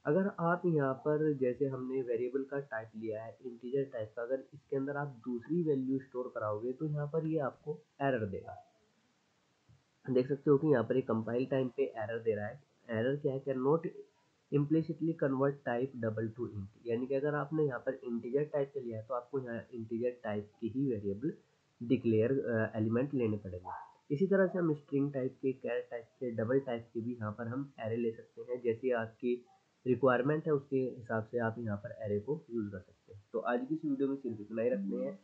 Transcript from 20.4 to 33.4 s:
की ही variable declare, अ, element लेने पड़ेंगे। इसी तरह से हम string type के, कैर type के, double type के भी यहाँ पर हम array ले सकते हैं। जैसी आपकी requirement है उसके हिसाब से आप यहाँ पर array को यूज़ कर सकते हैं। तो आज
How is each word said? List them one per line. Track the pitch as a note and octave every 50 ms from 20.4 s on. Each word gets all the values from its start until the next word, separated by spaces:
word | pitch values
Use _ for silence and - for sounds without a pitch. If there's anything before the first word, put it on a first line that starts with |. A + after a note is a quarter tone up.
| G2+ - _ _
की | A#2 A2
ही | G#2 C3 C#3+ C3+
variable | A#2 G#2 G2+ G2 G2 G#2 B2+ E3 - - _ _ _ _ _ _ _ _
declare, | A#2+ A#2+ C3+ A#2 - A#2 A2 G#2+ A2 B2 C3+ C3 -
अ, | A#2 A#2 A2 A2 - - A2
element | G#2+ A2+ A2+ A#2+ C3+ D3 D3
लेने | C3 A#2+ G#2+ G#2+
पड़ेंगे। | G#2 - F#2 F2+ F2+ F2+ - - - - - _ _ _ _ D3
इसी | C#3 F#3+
तरह | F3+ G3 G3 F#3+
से | F3 F#3+ F#3
हम | F3 D#3+ D3+
string | D3 - - C#3 C#3 C#3 C#3+
type | C#3+ C3+ B2+ C3 C3 _
के, | - C3+
कैर | B2+ B2+ - A#2+ A#2+ B2 B2 -
type | B2 A#2 A#2
के, | _ _ _ C3+ B2
double | A2+ A2 A2+ A2+ C3 C#3
type | C3+ C3 A#2+ A#2 A#2 - _
के | A#2
भी | A2+ A#2+ B2
यहाँ | A#2+ G#2+ G#2+
पर | G#2 - A#2+
हम | A#2 A#2+ C3+ C#3+ C#3 - -
array | A#2 A2 A2+
ले | A#2+ A#2 A2+
सकते | A2+ - - _ _ A#2
हैं। | A2+ B2 B2 A#2+
जैसी | A#2+ A#2 A2+ A2+ B2 B2+
आपकी | B2 A#2 A2+ A2+ A2+ _ - B2 B2 A#2+ - _ _ _ _ _ _ _ _
requirement | B2+ B2+ A#2+ C#3 B2+ B2 A#2+ B2 C#3+ D3+ D#3 D#3
है | E3
उसके | D3+ C#3 C#3 - C#3
हिसाब | C3 C3 A#2+ G#2+ C3 A2 A2 A2+ A2 A2
से | - - A#2+
आप | A#2 A2+ A2 A#2+
यहाँ | A#2 A2 G2+
पर | G2+ - - - -
array | A2 G#2 G2+ G2+
को | G#2 C3 D3+ E3 - -
यूज़ | A2+ A#2 G#2+ G2+
कर | G#2 F2+
सकते | - - - _ _ - G2
हैं। | G2+ _ _
तो | -
आज | A2+